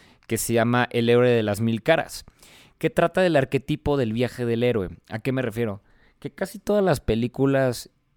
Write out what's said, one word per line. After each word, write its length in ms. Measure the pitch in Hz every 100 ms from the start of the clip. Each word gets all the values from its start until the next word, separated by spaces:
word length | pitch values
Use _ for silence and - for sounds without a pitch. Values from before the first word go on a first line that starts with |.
| - _ -
que 100 | 113
se 180 | -
llama 340 | 117 117 123 120
El 180 | 120 117
héroe 220 | 120 123
de 140 | 117
las 160 | 107 101
mil 220 | 113 113
caras, 420 | - 160 - - - _ - - - _
que 120 | 160
trata 300 | - 170 185
del 160 | 185 151
arquetipo 600 | 131 135 - 151 - 143
del 160 | 117
viaje 340 | 110 120 - 120
del 180 | 117
héroe. 240 | 123 113 90 85 _
¿A 100 | -
qué 100 | -
me 120 | 131
refiero? 380 | 123 107 117 98 - _ _ _
Que 140 | 147
casi 260 | - 190 208
todas 240 | - 208
las 160 | 190 143
películas, 920 | - 113 123 - 139 135 131 117 - _ _